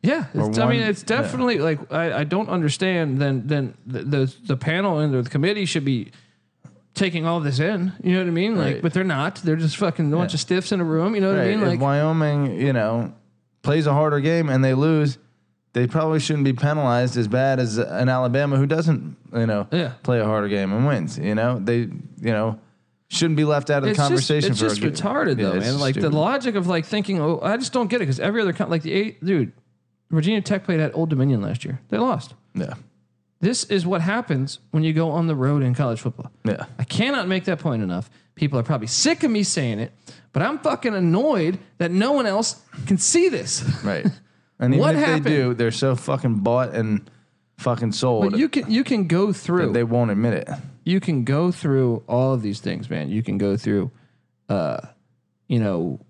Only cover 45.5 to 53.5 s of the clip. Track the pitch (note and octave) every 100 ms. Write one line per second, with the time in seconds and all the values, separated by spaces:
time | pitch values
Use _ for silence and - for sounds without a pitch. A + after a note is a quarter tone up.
45.5 | A#2 A#2 A2 C3+ B2 - C#3 C3 G#2+ G#2
46.5 | A#2+ B2+ A2+ A2 G#2 - _ _ _ _
47.5 | _ - A#2 A#2 G#2 B2+ A#2 G3 G#3 D4+
48.5 | D4 A3+ A3 C4+ A#3 F3 E3+ G3+ F#3+ -
49.5 | F3+ D#3 A#2 A#2 A#2+ A#2 G2+ A#2 F2+ -
50.5 | - - - - F#3 F#3 D3 A#2+ C#3+ F3
51.5 | E3+ D3+ C3+ B2+ A#2 - A#2+ C3 C3 G#2
52.5 | G2+ F#2+ E2 - E2+ D2 G#2 A#2 G2 G2+